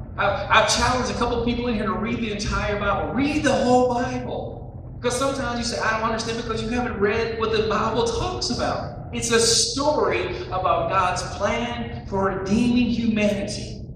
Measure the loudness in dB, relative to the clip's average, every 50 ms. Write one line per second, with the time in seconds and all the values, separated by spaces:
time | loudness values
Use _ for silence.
0 | -10 -10 -4 -2 0 0 0 0 0 4 4 4 6 4 2 2 2 2 2 0
1 | 0 -2 -2 -2 -2 -2 0 0 0 0 0 -2 -2 -2 -2 -2 -2 -2 -2 -2
2 | -2 -2 -2 -4 -4 -4 -4 -4 -4 -2 -2 -2 0 -2 -2 -2 0 0 0 0
3 | -2 -2 0 0 0 0 0 2 2 2 2 4 4 6 6 6 6 4 2 0
4 | -2 -2 -4 -4 -6 -6 -6 -6 -6 -8 -8 -10 -12 -12 -12 -12 -12 -12 -10 -4
5 | -2 -2 0 0 0 0 0 -2 -2 -2 -2 -2 -2 -2 -2 -2 0 0 0 0
6 | 0 0 0 0 -2 -2 -4 -4 -4 -4 -4 -4 -2 -2 0 0 0 -2 0 0
7 | 2 2 2 2 0 -2 -2 -2 -2 0 2 2 2 2 2 0 0 0 0 0
8 | 0 0 0 0 -2 -2 -2 -2 -2 -2 -2 0 0 -2 -2 -2 -4 -6 -8 -10
9 | -12 -8 -8 -4 -2 2 4 4 4 4 4 4 2 0 0 0 2 2 2 2
10 | 2 2 0 0 -2 -2 -4 -6 -6 -4 -4 -2 2 2 2 2 0 0 2 2
11 | 2 2 0 -2 -4 -6 -6 -2 0 0 0 0 -2 -2 -4 -6 -6 -6 -6 -8
12 | -8 -4 -2 0 0 0 0 0 0 2 4 4 4 6 4 4 4 4 2 2
13 | 2 2 4 4 4 4 2 2 -2 -4 -4 -6 -6 -8 -8 -10 -12 -12 -14